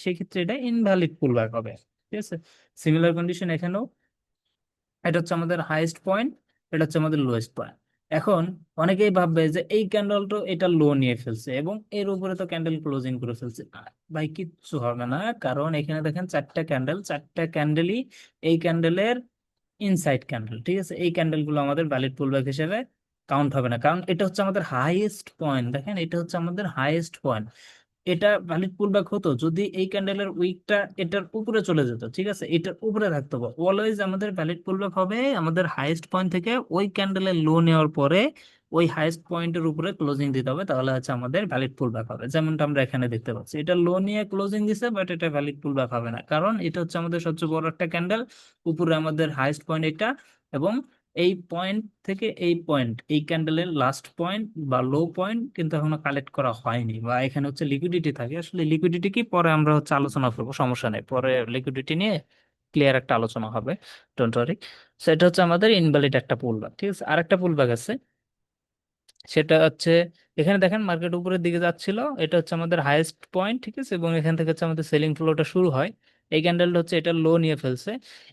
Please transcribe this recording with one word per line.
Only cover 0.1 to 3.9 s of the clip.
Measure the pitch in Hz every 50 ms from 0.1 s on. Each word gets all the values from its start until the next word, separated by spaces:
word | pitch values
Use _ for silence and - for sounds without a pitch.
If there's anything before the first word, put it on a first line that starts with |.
| 180 175 185 - - 185 175
এটা | 175 240 285 254 240
ইনভ্যালিড | 233 233 226 196 190 185 170 160 160 -
পুলব্যাক | - 135 120 120 110 110 117
হবে, | 117 113 110 95 - _ _ _ _ _ -
ঠিক | - 208 202
আছে? | - 185 165 - _ _ _ _ _ _ -
সিমিলার | - 160 156 160 170 170 165 170
কন্ডিশন | 170 175 180 175 190 175 165
এখানেও, | 156 175 175 180 202 247 -